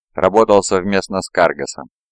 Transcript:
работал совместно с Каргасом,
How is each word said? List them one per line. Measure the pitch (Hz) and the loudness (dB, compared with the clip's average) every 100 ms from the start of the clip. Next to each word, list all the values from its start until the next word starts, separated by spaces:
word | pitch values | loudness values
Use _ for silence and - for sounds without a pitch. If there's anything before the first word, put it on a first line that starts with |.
| _ | _
работал | - 92 107 110 101 | -4 0 2 4 2
совместно | - 95 95 98 - 95 | 2 -2 0 -2 -2 -6
с | - | -4
Каргасом, | 92 80 71 69 - 65 _ _ | 0 0 0 -10 -12 -20 _ _